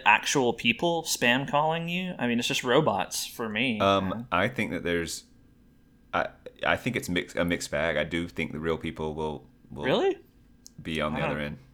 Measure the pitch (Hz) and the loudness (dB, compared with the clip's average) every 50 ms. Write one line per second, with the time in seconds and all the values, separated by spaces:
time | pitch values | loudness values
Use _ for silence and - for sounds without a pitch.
0 | - 104 110 - - - - 147 127 120 113 - - 117 117 - 175 170 170 165 | 6 6 6 6 4 2 2 4 4 4 2 2 2 2 2 4 2 0 0 0
1 | 160 - - - 127 120 120 135 139 - 143 143 151 156 160 170 165 170 175 180 | -2 -4 -2 2 4 4 4 4 2 2 2 2 2 2 0 -2 -4 -4 -4 -4
2 | 185 180 - - 120 120 117 117 117 - 139 - - 127 120 151 156 117 101 95 | -4 -6 -4 -4 -2 0 0 0 0 0 -2 -2 2 4 4 4 4 4 2 0
3 | - - - - - - - - 120 110 107 110 131 131 113 104 98 98 98 98 | -2 -4 -4 -6 -8 -8 -8 -8 -6 -4 -2 0 0 0 2 4 4 4 4 4
4 | 98 92 87 113 127 - - 87 98 110 - - 107 - - 82 - 85 87 87 | 2 0 -2 -4 -4 -2 0 2 2 0 0 -2 -2 -2 -4 -4 -2 0 0 0
5 | 82 78 - - - - - - - - _ _ _ - _ _ _ _ _ _ | -2 -4 -6 -10 -12 -16 -20 -20 -20 -20 _ _ _ -20 _ _ _ _ _ _
6 | _ - - 85 - - - - - - - - - 73 85 87 - - - 95 | _ -4 -2 -2 -2 -2 -6 -12 -18 -20 -10 -2 0 0 0 0 0 -4 -4 -4
7 | - - 87 87 - - - - 87 87 87 82 - - - 73 78 82 76 73 | -4 -2 -2 -2 -2 -2 -2 -2 0 0 0 -2 -2 -4 -4 -2 -2 0 0 -2
8 | 76 76 85 85 85 82 - - 80 - - 78 78 82 80 78 - 82 80 - | -2 -2 -2 -4 -4 -4 -4 -6 -6 -6 -6 -4 -2 -2 -2 -2 -4 -6 -6 -6
9 | 78 78 76 78 78 78 73 67 - - - _ - - - - - 127 156 226 | -6 -6 -4 -4 -4 -6 -6 -8 -12 -18 -20 _ -20 -16 -10 -6 -2 0 2 2
10 | 359 392 339 - - - _ - - - - _ _ - - - - 82 80 78 | 2 0 0 -2 -8 -18 _ -20 -20 -20 -20 _ _ -20 -20 -12 -8 -4 -2 -2
11 | 76 76 78 76 78 78 73 73 73 73 67 - - - | -2 0 -2 -2 -2 -2 -2 -4 -4 -6 -8 -10 -16 -20